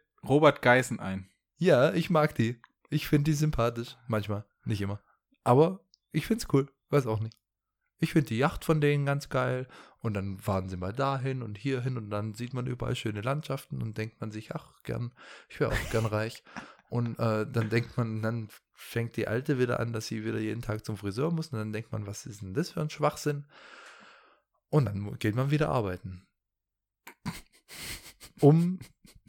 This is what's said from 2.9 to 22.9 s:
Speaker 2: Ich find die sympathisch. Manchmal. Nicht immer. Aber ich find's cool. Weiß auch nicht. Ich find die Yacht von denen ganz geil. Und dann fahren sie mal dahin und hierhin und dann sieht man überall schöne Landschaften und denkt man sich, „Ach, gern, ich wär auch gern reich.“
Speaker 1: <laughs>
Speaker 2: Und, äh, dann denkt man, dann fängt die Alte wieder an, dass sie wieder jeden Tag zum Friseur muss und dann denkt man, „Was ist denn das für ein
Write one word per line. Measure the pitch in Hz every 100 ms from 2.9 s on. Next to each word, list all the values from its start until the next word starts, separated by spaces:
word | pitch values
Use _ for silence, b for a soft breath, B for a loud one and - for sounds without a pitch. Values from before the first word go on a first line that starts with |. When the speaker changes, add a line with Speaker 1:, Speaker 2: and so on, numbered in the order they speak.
Speaker 2:
Ich | 151 -
find | 147 147
die |
sympathisch. | 147 156 151 117 117 120 - 117
Manchmal. | 107 101 104 - _
Nicht | 117 101
immer. | 98 104 - _ _ _
Aber | 123 127 165 190 _ _ _
ich | 156 -
find's | - -
cool. | 139 139 _ _
Weiß | 143 120
auch | 107
nicht. | 110 - _ _ _ _ _ _
Ich | 165
find | 165 135
die | 113
Yacht | 147 -
von | - 156
denen | 147 143
ganz | 139 143 -
geil. | 131 127 127 127 B B B
Und | 113
dann | 101 98 98
fahren | 104 95 92
sie | 90
mal | 90
dahin | 120 135 135 131 131
und | 113 104
hierhin | 139 127 127 123
und | 104
dann | 104 110
sieht | 107 120
man | 123 127
überall | 123 -
schöne | 123 113 104
Landschaften | 117 147 - 135 - 135
und | 113 107
denkt | 110 -
man | 113
sich, | 107 -
„Ach, | - - _
gern, | - 117 120 B B B B
ich | -
wär | 120
auch | 107 -
gern | 113 110
reich.“ | 107 113 - B
Speaker 1:
<laughs> | B B B _
Speaker 2:
Und, | 120 117 -
äh, | 117 110 107
dann | 120 110
denkt | 117 117 -
man, | 113 110
dann | 110 117 107 - _
fängt | - - 117 113 -
die | -
Alte | 117 139 131
wieder | 123 123
an, | 117
dass | 113 -
sie | 113 110
wieder | 110
jeden | 107 113
Tag | 117 107
zum | - 104
Friseur | 101 104 160
muss | 165 156
und | 110
dann | 107
denkt | 107 -
man, | 110 101
„Was | 101 -
ist | 101
denn | 98
das | 104 180
für | 165
ein | 156